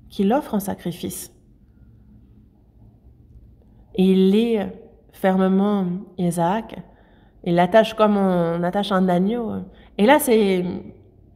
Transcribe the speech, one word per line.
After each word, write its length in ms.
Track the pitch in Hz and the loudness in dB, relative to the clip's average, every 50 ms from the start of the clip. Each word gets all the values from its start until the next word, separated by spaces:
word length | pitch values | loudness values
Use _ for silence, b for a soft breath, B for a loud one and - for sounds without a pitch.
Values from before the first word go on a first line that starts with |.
| - - | -20 -20
qui 160 | - - 202 | -6 -2 0
l'offre 300 | 196 233 285 294 - - | 0 0 0 -2 -4 -6
en 60 | 208 | -6
sacrifice. 720 | 196 - 190 - - 175 160 - - 190 185 - - - _ _ _ _ _ _ _ _ _ _ - - - - - - - - _ _ - - - _ _ _ _ _ _ _ - - _ _ _ - - _ - - - - - - - _ _ - _ - - _ - | -6 -6 -10 -10 -10 -10 -10 -8 -10 -12 -12 -12 -16 -18 _ _ _ _ _ _ _ _ _ _ -20 -20 -20 -20 -20 -20 -20 -20 _ _ -20 -20 -20 _ _ _ _ _ _ _ -20 -20 _ _ _ -20 -20 _ -20 -20 -20 -20 -20 -20 -20 _ _ -20 _ -20 -20 _ -2
Et 140 | - 185 190 | 0 2 4
il 200 | 185 190 190 190 | 4 4 4 4
lie 280 | 190 214 233 240 233 214 190 190 185 - - - - _ _ _ _ | 4 2 2 2 0 -2 -2 -6 -10 -14 -20 -20 -20 _ _ _ _
fermement 760 | - - 190 190 190 190 190 190 190 196 208 208 202 190 175 175 185 190 - - - | -2 0 0 2 2 2 2 2 2 2 0 0 -2 -2 -4 -6 -8 -10 -14 -8 -4
Isaac, 640 | 180 175 170 175 165 170 190 226 220 - - - - b b b b b b b b b b b - | -4 -4 -2 -2 -2 -2 -2 -4 -6 -10 -16 -18 -18 b b b b b b b b b b b -4
il 100 | 180 170 | -2 2
l'attache 400 | 170 175 175 180 220 220 220 - | 2 2 4 4 4 2 2 0
comme 220 | - 214 208 208 | 0 2 2 2
on 460 | 202 196 190 180 175 170 165 170 170 175 | 2 2 0 0 0 0 -2 -2 -2 -4
attache 300 | 175 180 202 202 190 202 | -4 -4 -4 -4 -2 0
un 160 | 185 185 185 | 0 2 2
agneau. 440 | 175 175 185 196 233 240 233 214 196 - 180 B B B B B B - | 2 0 0 0 -2 -4 -6 -6 -8 -10 -10 B B B B B B 0
Et 80 | 196 | 4
là, 120 | 226 285 302 | 4 4 4
c'est 460 | 294 277 226 220 214 196 190 180 180 180 - - - - - - - - _ _ _ - _ | 4 2 2 2 2 2 0 -2 -2 -4 -8 -10 -12 -14 -20 -20 -20 -20 _ _ _ -20 _